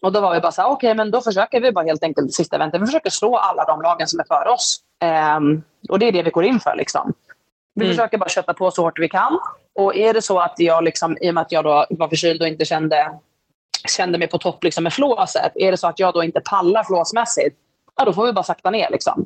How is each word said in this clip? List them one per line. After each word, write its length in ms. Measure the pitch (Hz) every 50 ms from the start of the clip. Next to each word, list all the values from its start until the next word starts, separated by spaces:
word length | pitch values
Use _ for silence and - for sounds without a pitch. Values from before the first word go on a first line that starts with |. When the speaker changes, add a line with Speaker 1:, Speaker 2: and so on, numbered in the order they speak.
Speaker 1:
och 100 | - 185
då 100 | 190 208
var 120 | 202 190 170
vi 60 | 165
bara 120 | 165 170
så 100 | 165 -
här, 80 | 185 240
"Okej, 260 | 277 269 - 233 220
men 160 | 220 214 214
då 100 | 208 247
försöker 400 | 240 226 202 185 208 - - 247
vi 100 | 226 262
bara 140 | 226 180 165
helt 180 | 160 156 151 -
enkelt 300 | 160 151 - 143 - -
sista 220 | - 175 - -
eventet. 260 | 151 151 156 151 170
Vi 40 | 196
försöker 240 | 226 277 320 - 196
slå 280 | - - - 220 247 226
alla 280 | - 196 175 - 156
de 160 | 160 156 151
lagen 260 | 160 165 175 165 160 160
som 120 | 165 170
är 40 | 165
före 260 | - 165 143 147 190
oss." 300 | 240 240 - - - - _ _ _ _
Ehm, 600 | - 170 160 160 156 151 151 156 151 147 156 156 156 _ _ _ - -
och 100 | - 196
det 80 | 240 240
är 40 |
det 120 | 202 175 165
vi 60 | 165
går 140 | 156 170 165
in 140 | 214 262 220
för, 160 | - - -
liksom. 380 | - - - - 147 - - - - _ - - _ _ _ _ _ _ _ _
Vi 100 | - 202
Speaker 2:
Mm. 100 | 185 180
Speaker 1:
försöker 220 | 170 226 214 - 214
bara 120 | 185 -
kötta 240 | - - 180 - 170
på 180 | - 185 185
så 100 | 170 -
hårt 180 | 175 165 - -
vi 100 | 165 160
kan. 300 | - 185 208 247 311 359 - - - - _ _ _
Och 200 | - 196 196 -
är 180 | 190 214 226 220
det 80 | 226
så 180 | 214 - 202 180
att 140 | 175 175 - -
jag, 260 | 170 170 165 165 165
liksom, 340 | 165 156 - - 165 160 -
i 80 | - 180
och 40 | 170
med 80 | 170
att 100 | 165 -
jag 120 | 170 160 156
då 220 | 151 147 147 151 -
var 180 | - 160 165 151
förkyld 340 | 160 156 - 170 165 156
och 60 | 165 160
inte 180 | 160 156 160
kände, 460 | 151 170 160 160 156 156 151 147 156 156 - - _ _ _ _ _ _ _ _ _ - - - - - -
kände 200 | 190 180 175 170
mig 100 | 170 165
på 100 | - 160
topp, 260 | - - - - -
liksom, 200 | 175 156 - 165
med 100 | 170 -
flåset, 580 | - 277 285 240 208 190 - - - - - -
är 160 | - 190 190
det 60 | 185 175
så 100 | - 170
att 120 | 165 -
jag 140 | 190 180 170
då 100 | 170 165
inte 180 | 165 165 160 -
pallar 380 | - - 196 180 175 196 220 214
flåsmässigt, 720 | - 190 175 165 - - 226 233 226 - - - 147 - _ _ _ _ _ _ _ _ -
ja, 80 | -
då 80 | 214 180
får 120 | 180 220
vi 80 | 247 226
bara 100 | 190 175
sakta 260 | - 170 - - 185
ner, 200 | 202 220 180 -
liksom. 340 | - - - - - - 180